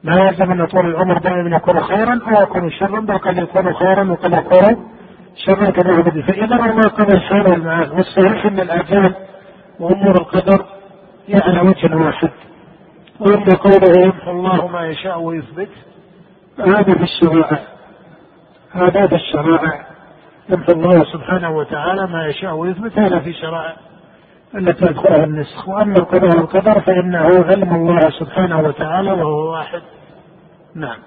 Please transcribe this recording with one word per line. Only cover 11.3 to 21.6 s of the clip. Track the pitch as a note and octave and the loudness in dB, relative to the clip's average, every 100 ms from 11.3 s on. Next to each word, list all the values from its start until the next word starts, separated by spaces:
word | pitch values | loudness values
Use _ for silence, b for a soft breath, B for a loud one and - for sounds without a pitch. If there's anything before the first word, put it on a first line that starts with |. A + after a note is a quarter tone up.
| G3+ F3 | 0 2
على | F3 | 2
وجه | F3+ F#3+ E3 D#3+ | 2 2 0 0
واحد. | D#3 - E3 - - - - _ - _ _ _ | -2 -2 -6 -6 -20 -20 -20 _ -20 _ _ _
وأما | G3+ G3+ F#3+ F#3 | 0 2 2 2
قوله: | G3+ F#3+ F#3 F3+ | 6 6 6 6
"يمحو | F#3 F#3 F3 | 4 0 -8
الله | F3 F#3 F3+ F3 | -6 -2 -2 -2
ما | F3 E3 | -8 -8
يشاء | D3+ F#3 E3+ | -8 -8 -8
ويثبت"، | E3 E3 B2 D#3 G3+ - - - _ _ _ _ _ - | -8 -8 -12 -12 -12 -14 -20 -20 _ _ _ _ _ -2
فهذا | G3+ G#3 F#3+ | 2 2 2
في | E3+ | 2
الشرائع، | F3 - E3+ D#3+ - D3+ - - - - - - _ _ _ _ _ | 0 0 2 2 2 -2 -6 -20 -20 -20 -20 -20 _ _ _ _ _
هذا | F3+ F3+ F3+ G3 | -2 0 2 0
في | |
الشرائع، | E3 - D3+ D#3 E3 E3 D#3 - - - - _ _ - | 0 -4 -4 0 0 -2 -8 -14 -20 -20 -20 _ _ -6
يمحو | F#3 E3 | -4 0
الله | E3 E3+ F3 D3+ | 0 4 2 2
سبحانه | E3 C3+ F#3 E3+ | -6 -6 -4 -4
وتعالى | D#3 | -6